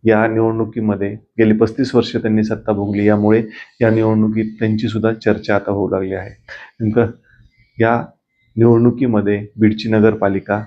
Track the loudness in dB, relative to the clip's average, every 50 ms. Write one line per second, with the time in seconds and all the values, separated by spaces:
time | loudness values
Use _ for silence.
0 | _ 2 2 2 2 0 0 0 0 0 0 -2 -4 -6 -6 -4 -2 -2 -2 -2
1 | -4 -6 -8 -10 _ _ _ 2 2 4 4 2 2 0 0 -4 -6 0 0 0
2 | 0 0 -4 -4 -2 0 0 0 0 0 -4 -6 -4 -4 -4 -2 -2 -4 -2 0
3 | 2 2 2 4 4 2 2 2 0 -4 -10 -18 -20 _ _ _ 0 2 2 2
4 | 2 2 2 2 0 0 0 -2 -4 -6 -6 -4 -2 -2 -2 -2 -2 -4 -4 0
5 | -2 -2 -2 0 0 0 0 0 0 -2 -2 -2 -2 -2 -4 -2 -2 -2 -2 -4
6 | -4 -4 -8 -8 -10 -12 -18 _ _ -20 -20 -20 -20 -20 _ _ -4 -2 2 2
7 | 0 0 -2 _ _ _ _ _ _ _ _ _ _ _ _ 0 2 2 2 0
8 | -2 -6 _ _ _ _ _ _ _ _ _ 2 4 4 6 6 4 2 2 0
9 | -2 -2 0 0 0 0 -2 -4 -6 -10 _ 0 0 2 2 0 -4 -2 2 4
10 | 4 4 2 2 -2 -2 -2 -4 -4 -4 -4 -4 -4